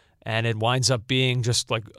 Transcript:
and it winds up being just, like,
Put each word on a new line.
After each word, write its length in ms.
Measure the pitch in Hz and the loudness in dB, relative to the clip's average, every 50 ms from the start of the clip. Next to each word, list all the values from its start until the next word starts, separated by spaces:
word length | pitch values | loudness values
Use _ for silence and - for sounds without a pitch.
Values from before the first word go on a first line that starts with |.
| _ _ _ _ - | _ _ _ _ -8
and 220 | 110 110 113 113 | -4 -2 -2 0
it 120 | 117 110 107 | 0 -2 0
winds 320 | 110 117 127 131 123 127 | 0 2 2 2 2 2
up 160 | 131 113 - - | 0 0 -2 0
being 360 | 131 131 131 127 123 127 113 | 0 2 2 2 0 0 0
just, 260 | 123 113 - - - | 0 0 -2 -2 -2
like, 120 | 117 113 104 - - | -4 -4 -4 -6 -14